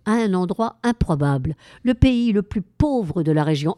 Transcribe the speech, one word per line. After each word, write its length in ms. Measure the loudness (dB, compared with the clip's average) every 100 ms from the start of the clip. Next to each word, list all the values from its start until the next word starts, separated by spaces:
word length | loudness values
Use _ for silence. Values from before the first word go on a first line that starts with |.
| -2
à 80 |
un 200 | 0 0
endroit 460 | 0 -2 -4 -6 -4
improbable, 720 | -2 0 0 0 0 0 -2 -8 -14 -4
le 100 | -2
pays 380 | 2 2 2 2
le 100 | 0
plus 200 | -2 -6
pauvre 580 | -6 -2 0 0 -2 -2
de 100 | 0
la 120 | 2
région, 340 | 2 0 -2